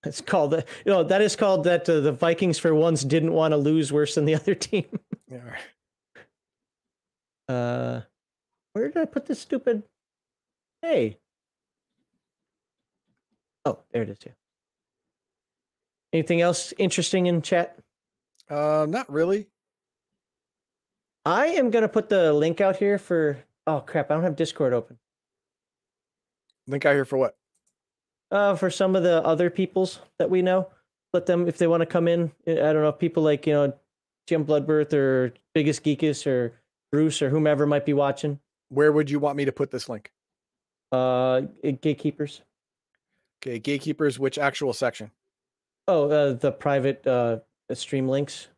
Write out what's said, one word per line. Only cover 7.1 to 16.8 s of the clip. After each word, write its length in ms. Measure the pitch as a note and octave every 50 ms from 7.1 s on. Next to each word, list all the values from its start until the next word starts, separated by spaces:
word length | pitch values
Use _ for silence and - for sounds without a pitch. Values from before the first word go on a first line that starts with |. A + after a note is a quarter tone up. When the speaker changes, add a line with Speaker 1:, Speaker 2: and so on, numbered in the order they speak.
| _ _ _ _ _ _ _ -
Speaker 1:
Uh, 520 | B2+ B2 A#2+ A#2+ B2 B2 B2 A#2+ B2 A#2+ A2 _ _ _ _ _ _ _ _ _ _ _ _ _
where 160 | _ G3+ A#3 D4
did 80 | D4+
I 80 | E4+ D#4+
put 200 | D#4 - C#4 -
this 140 | - C#4 -
stupid? 420 | - _ - B3+ - B3+ A#3 G#3+ G#3 _ _ _ _ _ _ _ _ _ _ _ _ _ _ _ _ _ _ _
Hey. 360 | - E4 D#4+ E3+ A#2+ G#2+ G2 _ _ _ _ _ _ _ _ _ _ _ _ _ _ _ _ _ _ _ _ _ _ _ _ _ _ _ _ _ _ _ _ _ _ _ _ _ _ _ _ _ _ _ _ _ _ _ _ _ _
Oh, 140 | C#3+ A#2+ - _ _
there 100 | - A#2+
it 60 | A2+ G#2
is, 80 | G2 _ -
yeah. 80 | - - _ _ _ _ _ _ _ _ _ _ _ _ _ _ _ _ _ _ _ _ _ _ _ _ _ _ _ _ _ _ _ _ _ _ _
Anything 280 | - E3 D3+ - F3 E3+
else 320 | E3+ F3 E3+ - - - -
interesting 480 | -